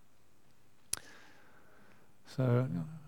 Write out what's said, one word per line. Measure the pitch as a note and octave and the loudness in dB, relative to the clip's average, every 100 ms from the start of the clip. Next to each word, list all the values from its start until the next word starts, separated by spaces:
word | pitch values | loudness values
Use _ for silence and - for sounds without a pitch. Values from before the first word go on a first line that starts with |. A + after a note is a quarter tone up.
| - - - - - - - - - - - - - - - - - - - - - - - | -18 -18 -18 -18 -18 -18 -18 -18 -6 -6 -6 -16 -18 -18 -18 -18 -18 -18 -18 -18 -18 -18 -8
So | - B2+ A#2+ C3+ E3+ D#3 D#3+ | 2 6 6 6 2 -2 -6